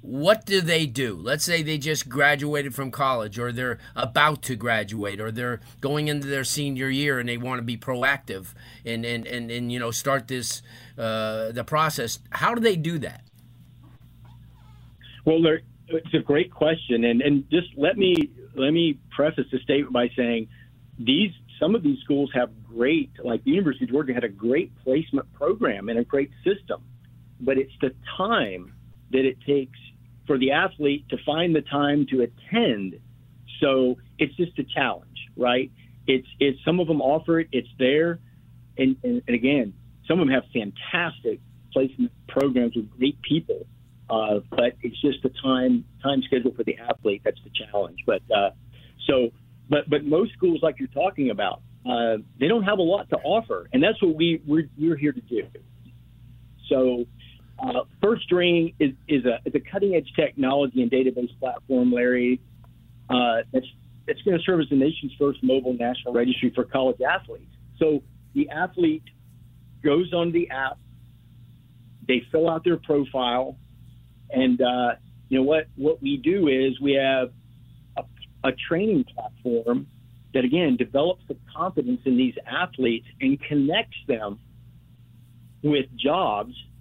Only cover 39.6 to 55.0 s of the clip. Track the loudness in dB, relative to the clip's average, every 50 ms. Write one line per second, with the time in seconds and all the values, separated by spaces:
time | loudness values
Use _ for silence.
39.6 | 0 -2 -6 -14 -20 -20 -20 -20 -2 0 2 2 4 4 2 2 0 -2 -6 -6
40.6 | -6 -6 -10 -12 -12 -4 -4 -2 -2 -4 -6 -6 -6 -6 -6 -6 -10 -20 -20 -20
41.6 | -20 -4 0 0 0 0 0 -2 -2 -2 -2 -12 -20 -4 -2 0 0 2 2 2
42.6 | 0 2 0 -4 -6 -6 -4 0 0 0 0 -2 -4 -2 -2 -2 0 -2 -6 -6
43.6 | -6 -14 -20 -20 -20 -20 -20 -20 -8 -4 -2 -2 0 0 0 -2 -2 -2 0 2
44.6 | 2 2 0 -4 -10 -10 -8 -2 -2 -2 -2 0 -4 -6 -6 -4 -2 0 0 2
45.6 | 2 2 2 2 0 -6 -20 -8 -4 -2 -2 -2 0 0 -2 0 0 -2 -2 -2
46.6 | -4 -4 -4 -6 -4 -6 -6 -2 0 -2 -2 0 -2 -4 -4 -4 -10 -10 -10 -10
47.6 | -10 -6 -4 -4 -4 -4 -8 -8 -2 -2 -2 -2 -2 0 0 2 2 0 -2 -6
48.6 | -20 -20 -20 -20 -20 -20 -18 -6 -2 0 2 2 2 0 -4 -10 -20 -20 -20 -20
49.6 | -4 0 0 0 2 2 -2 0 0 2 2 2 2 0 -2 0 0 0 2 2
50.6 | 0 -2 -2 -2 -10 -8 -4 -2 -2 -2 0 0 -2 -2 0 0 -2 -4 -4 -6
51.6 | -14 -20 -20 -14 -6 -4 -2 0 0 0 0 -2 -4 -12 -4 -2 0 2 2 2
52.6 | 2 0 0 2 2 2 2 0 -2 -2 -4 -2 0 0 0 0 0 -2 -8 -8
53.6 | -8 -2 2 2 2 2 2 2 0 0 2 2 2 0 0 0 -2 0 0 0
54.6 | 0 -2 -6 -2 0 0 0 0